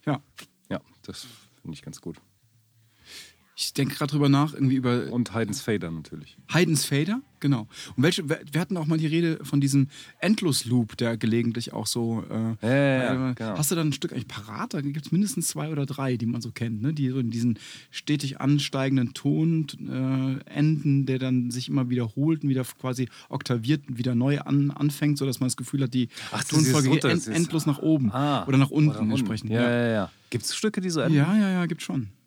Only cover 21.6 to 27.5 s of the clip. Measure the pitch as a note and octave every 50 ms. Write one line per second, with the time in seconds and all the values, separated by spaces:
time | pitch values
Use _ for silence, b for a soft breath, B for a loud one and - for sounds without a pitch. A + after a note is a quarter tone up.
21.6 | B2 - D3 C#3 B2+ B2 B2 B2 A#2+ A2 - C3+ C#3+ D#3+ D#3+ D#3 - C#3+ C3 C3
22.6 | B2 - - _ - B2+ B2 B2+ B2+ A#2 B B B B C3+ C#3+ - - B2+ A#2
23.6 | A2 B2 D#3 D3 - - B2+ A#2 A#2 B2+ B2 A#2 B2+ C#3 C#3+ C#3+ - - C#3 C#3+
24.6 | C#3+ C#3+ C#3+ - C#3+ D3+ C#3+ - D3+ D3 D3 C#3+ C#3 C3+ A#2+ - C3 B2+ - -
25.6 | B2+ - - C#3 C3+ B2+ B2+ B2+ A#2+ B B B B B B - - - D#3+ D#3
26.6 | D#3 C3 C3+ D3+ C3+ C3 C#3+ D3 - C#3 - E3+ - A2+ G#2+ E3 F3 -